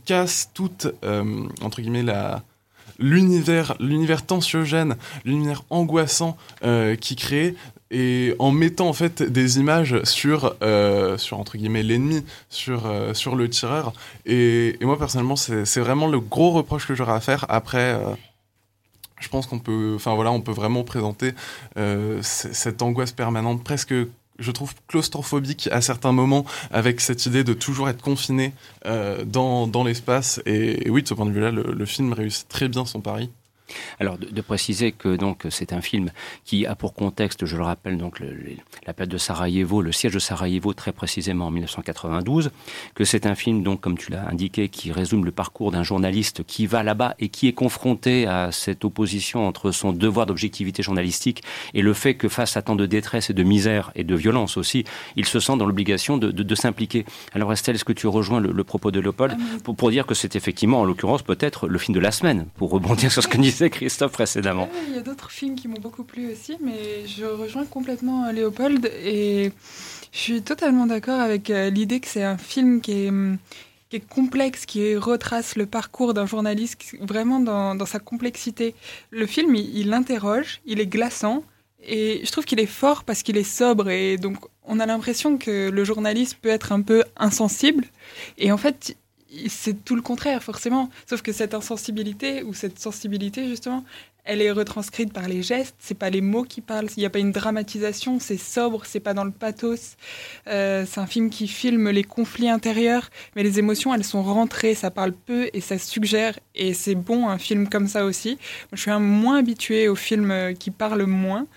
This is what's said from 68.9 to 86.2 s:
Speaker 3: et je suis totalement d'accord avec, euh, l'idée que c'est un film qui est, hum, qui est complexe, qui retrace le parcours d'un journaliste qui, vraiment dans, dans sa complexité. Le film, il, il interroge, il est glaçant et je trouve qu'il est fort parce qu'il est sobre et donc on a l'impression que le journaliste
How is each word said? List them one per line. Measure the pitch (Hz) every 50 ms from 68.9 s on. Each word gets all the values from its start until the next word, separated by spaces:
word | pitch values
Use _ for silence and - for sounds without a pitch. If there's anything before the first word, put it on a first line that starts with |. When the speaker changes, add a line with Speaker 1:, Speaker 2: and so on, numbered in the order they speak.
| - - 151
Speaker 3:
et | 202 214 208 208 208 202 202 202 196 196 - - - - - - - - - - -
je | - -
suis | - - 233 233 202
totalement | - 302 - 349 294 254 254 240
d'accord | 233 226 214 208 254 262 254
avec, | 240 220 214 202 208 -
euh, | 208 196 190 196
l'idée | 196 208 214 202 247 254
que | 254 -
c'est | - 214 196
un | 196 196
film | 180 - - - 269 254 254 247 233
qui | 233 - 202 202 196
est, | 196
hum, | 196 196 196 190 190 185 - _ - - - - _ _ _ _
qui | -
est | 220 208 -
complexe, | - 269 262 254 254 269 269 269 262 - -
qui | - - 208 208 214 214
retrace | 208 196 226 240 233 - - 240 233 233 - -
le | 214 208
parcours | 202 - 226 208 - - - 254 240 226
d'un | 208 202
journaliste | 196 220 214 214 214 208 208 226 233 -
qui, | - - - -
vraiment | - 202 202 208 220 226 240 262 262
dans, | 247 226 208 202 196 196 190
dans | 196 196
sa | 180 - 214
complexité. | 208 - 240 233 240 247 240 - - 240 220 - 233 233 226 - - - - - - _
Le | - 226 220
film, | 202 - 311 320 330 247
il, | 214 208 - - 208
il | 202 208 220
interroge, | 247 254 254 254 220 196 202 208 254 302 - - - -
il | 262 214 208
est | 214 185
glaçant | - 220 233 240 - - - 208 233 294 - - _ _ _ _ _ _ -
et | - 226 214 214 220 214 - -
je | - -
trouve | 320 302
qu'il | - 262 220
est | 214
fort | 202 - - - 277 294 - -
parce | - 214 - -
qu'il | - 208
est | 208 196
sobre | 202 - - 247 247 233 208 196 190
et | 180 185 190 190 190
donc | 185 185 196 196 - - - - _ _
on | - 220 220
a | 226
l'impression | 220 226 226 220 247 233 - - 302 294 262
que | - 226 208 196 196 190
le | 190 202 202
journaliste | 196 220 214 214 214 214 233